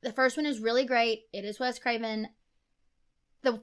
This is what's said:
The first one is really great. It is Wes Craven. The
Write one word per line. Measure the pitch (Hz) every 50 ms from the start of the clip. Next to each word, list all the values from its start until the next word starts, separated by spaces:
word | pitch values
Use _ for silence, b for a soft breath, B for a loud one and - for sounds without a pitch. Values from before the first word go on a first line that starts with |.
| -
The | 254 -
first | - 262 254 254 311
one | 302
is | 294 277 220
really | 214 226 233 247 277
great. | 240 254 233 233 233 226 220 - _ -
It | 202 196
is | 208 208 -
Wes | 262 254 240 -
Craven. | - 254 233 226 226 220 220 220 214 - - _ _ _ _ _ _ _ _ _ _ _ _ _ _ _ _ _ _ _ _ _ -
The | 262 233 220